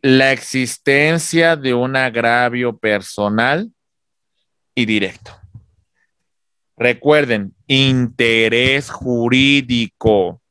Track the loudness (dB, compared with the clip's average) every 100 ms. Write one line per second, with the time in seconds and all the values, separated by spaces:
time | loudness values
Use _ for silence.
0 | 4 4 4 0 -4 -6 -6 -6 0 2
1 | 2 0 -2 0 2 0 0 -2 -2 -2
2 | -2 -2 0 2 0 -2 -4 -2 -2 -2
3 | -4 -6 -2 0 0 -2 -6 _ _ _
4 | _ _ _ _ _ _ _ -4 -2 0
5 | -2 -8 -20 -20 -20 -20 _ _ _ _
6 | _ _ _ _ _ _ _ _ -2 -2
7 | 2 2 2 -2 -4 _ _ 2 2 2
8 | -2 0 0 2 0 0 0 -2 -4 -10
9 | -6 -4 0 2 4 2 0 -2 -4 _
10 | 0 2 0 -6 _